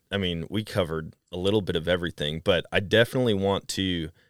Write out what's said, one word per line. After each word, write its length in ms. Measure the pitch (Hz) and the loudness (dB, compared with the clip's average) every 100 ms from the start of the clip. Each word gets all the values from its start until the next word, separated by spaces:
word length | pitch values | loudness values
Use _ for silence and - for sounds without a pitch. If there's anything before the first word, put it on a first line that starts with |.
| _ | _
I 60 | 101 | -4
mean, 280 | 90 85 - | -2 -4 -4
we 140 | 110 | -6
covered 520 | 107 104 80 80 80 - _ | -2 -2 -2 -4 -8 -16 _
a 40 | 90 | -2
little 220 | 98 107 | 2 2
bit 140 | 90 85 | 2 -2
of 120 | 85 | 0
everything, 540 | 90 85 - 73 82 101 | 0 0 -4 -4 -2 2
but 200 | 85 - | 0 0
I 80 | 92 | -2
definitely 540 | 95 107 117 131 123 | 4 4 4 2 2
want 340 | 98 98 95 - | 2 2 0 -4
to 400 | - 95 85 78 - | -4 -2 -2 -6 -12